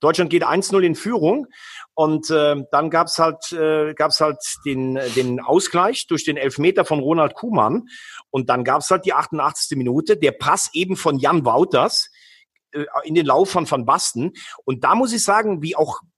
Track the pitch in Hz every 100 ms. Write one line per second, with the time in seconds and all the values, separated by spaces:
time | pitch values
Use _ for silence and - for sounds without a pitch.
0 | 147 165 170 175 139 170 196 196 180 156
1 | 208 233 156 262 269 - - - - -
2 | 156 156 156 156 147 143 131 143 160 165
3 | 170 - 165 160 - 170 156 156 151 151
4 | 156 - 156 147 - - 147 131 131 135
5 | 127 120 127 123 120 165 - 175 190 262
6 | - 156 - 143 135 143 165 190 165 151
7 | 135 165 147 - 240 185 107 196 - -
8 | - - - 135 120 127 123 147 - 185
9 | 185 143 147 151 135 - - 135 123 131
10 | 160 208 147 - 135 190 - 160 185 185
11 | 160 139 139 170 123 120 190 127 190 -
12 | - _ _ _ _ _ _ 147 147 139
13 | 156 165 147 135 190 180 151 139 117 165
14 | - 117 160 - - - - 131 - 208
15 | 254 226 - 208 214 180 160 - 156 -
16 | -